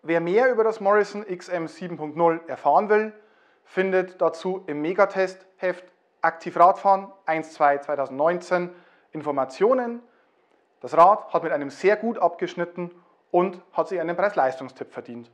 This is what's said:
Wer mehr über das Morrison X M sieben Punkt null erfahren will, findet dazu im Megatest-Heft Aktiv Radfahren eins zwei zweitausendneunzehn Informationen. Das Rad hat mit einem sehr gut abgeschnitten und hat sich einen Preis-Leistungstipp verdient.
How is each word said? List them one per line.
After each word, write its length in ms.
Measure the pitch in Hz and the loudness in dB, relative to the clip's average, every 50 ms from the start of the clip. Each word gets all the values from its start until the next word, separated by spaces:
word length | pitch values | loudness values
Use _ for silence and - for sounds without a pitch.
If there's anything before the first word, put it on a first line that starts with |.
| - | -2
Wer 180 | 143 165 170 | 0 -2 0
mehr 300 | 165 170 185 220 254 262 | 0 2 2 2 2 2
über 120 | 247 220 220 | 2 2 0
das 160 | 226 214 - | 0 0 0
Morrison 460 | 196 196 208 208 202 202 - 208 208 | 2 4 4 4 2 0 -4 -12 -8
X 220 | - 185 180 - - | -8 -10 -10 -8 -6
M 180 | 180 175 165 | -6 -6 -6
sieben 300 | 151 - - 185 175 175 | -6 -8 -12 -10 -10 -8
Punkt 180 | 147 151 151 147 | -8 -8 -10 -2
null 240 | 165 170 165 160 160 165 | 2 2 2 2 2 -4
erfahren 420 | - 135 - - 147 143 175 214 202 | -10 -12 -2 0 2 4 4 4 4
will, 240 | 214 214 214 220 214 - _ _ _ _ _ _ _ _ _ | 2 2 2 -2 -8 -16 _ _ _ _ _ _ _ _ _
findet 560 | _ - 185 190 190 185 185 180 185 - - | _ -4 -2 -2 2 2 0 0 -2 -4 -2
dazu 420 | 180 165 165 - - 185 185 185 190 | -2 -2 -2 -2 -6 -6 -6 -6 -6
im 140 | - 147 147 | -8 -6 -4
Megatest-Heft 1040 | 147 165 190 196 202 190 - 190 190 185 185 - - _ _ _ - 180 175 - - - _ _ _ _ _ _ | -4 -4 2 2 2 2 2 -2 -4 -4 -4 -12 -20 _ _ _ -6 -6 -6 -6 -12 -20 _ _ _ _ _ _
Aktiv 360 | - 165 160 - - 180 - | -2 -2 -2 -2 -12 -8 4
Radfahren 540 | 160 170 185 196 190 - 196 196 190 196 196 - _ _ | 6 6 6 6 4 2 2 2 2 0 -10 -18 _ _
eins 280 | - 160 160 156 156 - | -4 -4 -4 -4 -8 -2
zwei 260 | - 156 143 143 143 | 2 2 2 2 0
zweitausendneunzehn 920 | 143 - 147 139 135 123 127 135 147 165 180 175 175 - 180 175 175 175 180 - _ _ _ _ _ _ | -2 -6 -4 -4 -4 -6 -2 0 0 0 0 0 -4 -2 -2 -2 -2 -4 -10 -18 _ _ _ _ _ _
Informationen. 920 | _ 156 147 151 143 139 131 127 - - 185 226 262 254 240 233 233 233 - _ _ _ _ _ _ _ _ _ _ _ _ _ _ _ | _ -8 -6 -4 -2 -2 -4 -4 -2 0 2 2 2 2 0 -4 -8 -10 -14 _ _ _ _ _ _ _ _ _ _ _ _ _ _ _
Das 140 | - 123 143 | -12 -2 6
Rad 380 | 156 170 185 208 208 - - - | 6 8 8 8 4 0 -4 -4
hat 100 | 170 160 | -4 -2
mit 80 | 165 | -2
einem 180 | 170 143 143 139 | -4 -4 -4 -6
sehr 260 | 135 - - 185 214 | -10 0 2 2 2
gut 240 | 208 220 233 233 - | 2 0 -6 -2 0
abgeschnitten 720 | 180 170 - - 180 165 - 175 170 175 - 180 175 175 175 - _ _ _ _ _ _ | 0 0 0 -2 -8 -8 -4 -6 -8 -8 -6 -10 -10 -12 -12 -20 _ _ _ _ _ _
und 300 | - 180 180 190 185 - _ _ _ | 2 2 2 2 -4 -10 _ _ _
hat 140 | - 165 | -4 -4
sich 120 | 165 190 175 | -2 -4 -4
einen 160 | 160 165 175 | -4 -4 -2
Preis-Leistungstipp 760 | 175 185 208 196 165 135 131 127 131 139 127 - - 131 - | -2 -2 0 2 0 0 0 0 -6 -12 -16 -14 -14 -16 -14
verdient. 400 | - 127 113 127 120 120 117 120 | -12 -16 -14 -14 -16 -16 -16 _